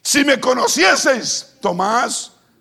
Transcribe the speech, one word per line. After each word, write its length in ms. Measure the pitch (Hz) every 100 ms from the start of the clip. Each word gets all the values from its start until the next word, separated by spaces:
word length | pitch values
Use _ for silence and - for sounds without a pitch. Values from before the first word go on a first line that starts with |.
"Si 220 | - 285
me 160 | 285 262
conocieseis", 1160 | 254 247 - 233 381 285 311 247 156 - - _
Tomás, 680 | 202 175 196 233 240 - - _ _ _